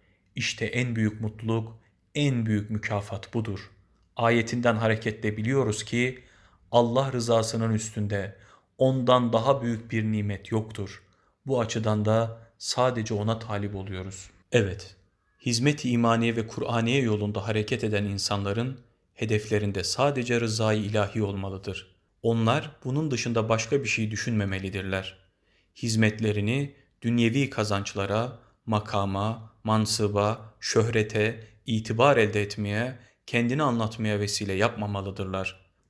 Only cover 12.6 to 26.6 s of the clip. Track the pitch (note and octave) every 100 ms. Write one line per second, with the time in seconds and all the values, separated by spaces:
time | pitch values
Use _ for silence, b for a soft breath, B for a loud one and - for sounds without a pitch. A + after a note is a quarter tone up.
12.6 | - - B2+ A2+ G#2+ G#2 G#2+ A2+ A2+ G#2
13.6 | G2+ G2 G2 F#2 F#2+ - - _ - B2
14.6 | G2 F2+ - - _ _ _ _ B2 A#2
15.6 | C#3 D3 B2+ A#2+ A#2 A#2 A#2 A#2 A2+ -
16.6 | A#2+ A#2 A2+ C#3 A#2+ G#2 G#2 G#2 G#2 G#2+
17.6 | G#2+ A#2+ A2 G#2 G2+ G2 - G2+ G2 G#2+
18.6 | B2+ B2+ - _ _ - A2 G#2+ - G#2+
19.6 | G#2 F#2+ F2 - C#3 C3 A#2+ A#2+ A#2 A2
20.6 | A2 G#2+ G#2 G#2+ G2+ A2+ G2+ G2 G2 F#2+
21.6 | G2+ F#2 - _ _ _ A#2 A2+ A2 C#3+
22.6 | D#3 - B2+ C#3 D#3+ A#2+ B2 A2+ A2+ A2+
23.6 | - C#3 B2+ - G#2+ G#2+ - A2 G2 F#2+
24.6 | F#2+ F#2+ F#2+ F#2+ F#2 - _ _ _ _
25.6 | _ - A#2+ A2 A2 A2 A2 G#2 G#2 C3